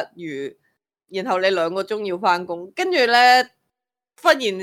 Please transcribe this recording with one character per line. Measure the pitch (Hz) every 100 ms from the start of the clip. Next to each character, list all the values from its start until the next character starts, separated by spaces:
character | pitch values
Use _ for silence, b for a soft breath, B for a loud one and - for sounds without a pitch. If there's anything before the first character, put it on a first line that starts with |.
| - -
雨， | 165 139 139 - _ _ _ _ _
然 | 190 233
後 | 185
你 | 190
兩 | 185 165
個 | 185
鐘 | 190 214 208
要 | 180
返 | 202 175 180
工， | 170 185 -
跟 | 370
住 | 349
咧， | 240 240 247 254 247 _ _ _ _ _ _ _
忽 | 349
然 | 294
之 | 233 185